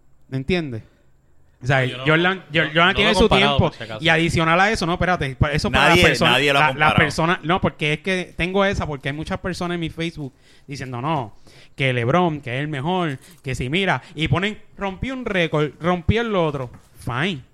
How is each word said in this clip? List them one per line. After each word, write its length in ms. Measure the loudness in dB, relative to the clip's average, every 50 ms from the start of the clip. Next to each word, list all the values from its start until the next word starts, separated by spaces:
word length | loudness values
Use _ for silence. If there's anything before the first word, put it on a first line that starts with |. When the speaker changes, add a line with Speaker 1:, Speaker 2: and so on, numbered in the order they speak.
| _ -20 -20 _ -18 _
Speaker 1:
¿me 100 | -8 -8
entiendes? 460 | -2 0 -2 -2 -2 -4 -8 -10 -12 -14 _ _ _ _ _ _ _ _ _ -20 -20 _ _ _
O 40 | -2
sea, 160 | 2 2 2
Speaker 2:
No, 60 | 2 0
yo 100 | -4 -4
no, 80 | 0
Speaker 1:
Jordan, 320 | 2 2 4 2 2 0 -2
Speaker 2:
no, 240 | -8 -2 0 0
Speaker 1:
Jordan 260 | 0 2 2 4 4 4
Speaker 2:
no 40 | 4
Speaker 1:
tiene 180 | 2 2 2
Speaker 2:
lo 0 |
he 40 | 4
Speaker 1:
su 40 | 4 4 4
Speaker 2:
comparado, 280 | 4 4 4 2 2 2
Speaker 1:
tiempo. 120 | 2 0
Speaker 2:
por 40 | 0 -6
si 60 | -12
acaso. 200 | -12 -10 -2 0
Speaker 1:
Y 60 | 2
adicional 500 | 2 2 2 0 2 2 2 4 4 4
a 120 | 4 2
eso, 140 | 2 0 -2
no, 80 | -2 -2
espérate, 420 | -2 0 0 0 -2 -2 -6 0
pa-, 160 | 0 0 0
eso 200 | 0 -2 -2 0
para 180 | 2 4 4 6
Speaker 3:
Nadie, 140 | 6 6 6
Speaker 1:
la 40 | 4
persona, 220 | 4 4 2 2
Speaker 3:
nadie 220 | 4 4 4 4 4
lo 60 | 4
ha 20 |
Speaker 1:
la, 60 | 4 2
la 40 | 2
Speaker 3:
comparado. 220 | 2 2 4 4 4
Speaker 1:
persona, 420 | 2 2 2 0 0 0 0 -2 0
no, 180 | -2 -2 0
porque 320 | 0 -2 -2 -2 -2 -2 -2
es 60 | -4
que 340 | -4 -4 -4 -4 -4 -8 -6 -6
tengo 260 | -4 -2 0 0 0
esa, 220 | 0 0 -2 -4
porque 240 | -6 -6 -6 -6 -8
hay 60 | -6
muchas 240 | -6 -8 -8 -8 -8
personas 360 | -6 -8 -6 -6 -6 -6 -4
en 40 | -4
mi 80 | -6 -8
Facebook 440 | -6 -6 -8 -8 -6 -8 -12 -12 -14 _ _ _ -20 -20 _ -14
diciendo, 340 | -12 -12 -10 -10 -8 -6
No, 320 | -4 -2 -2 -4 -4 -8 -12 -20 -20 -20 -20 -20 -20 -20 -6 -2
que 160 | -2 0 0
LeBron, 480 | 0 0 2 2 2 2 0 -2 -4
que 140 | -8 -8 -8 -6
es 40 |
el 60 | -6 -6
mejor, 500 | -6 -6 -4 -2 -2 -2 -2 -4 -6 -8 -12 -20 -20 -16
que 140 | _ -8 -6
si 140 | -6 -6 -2
mira, 320 | -2 0 0 0 0 -2 -4 -10 -6
y 120 | -4 0 0
ponen, 300 | 0 0 0 -2 -4 -6 -14 -20 -12 -8
"Rompí 340 | -8 -6 -6 -6 -8 -8
un 120 | -6 -6 -6
récord, 480 | -4 -2 0 0 0 0 0 0 -2 -4 -4
rompí 380 | -2 -2 -2 0 0 0 2 2
el 180 | 0 0 0
otro". 340 | 0 0 0 -2 -4 -8 -10 -12 -20 -20 _ _ -12
Fine, 440 | -8 -6 -4 -2 -2 -2 -4 -6 -10 _